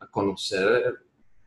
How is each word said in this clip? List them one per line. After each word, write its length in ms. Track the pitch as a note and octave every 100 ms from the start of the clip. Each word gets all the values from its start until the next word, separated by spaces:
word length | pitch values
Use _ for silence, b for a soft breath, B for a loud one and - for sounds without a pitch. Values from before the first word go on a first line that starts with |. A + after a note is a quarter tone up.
a 60 | -
conocer 840 | G#2+ G2 F#2 - G2 G2 A#2+ A#2+ - _ _ - -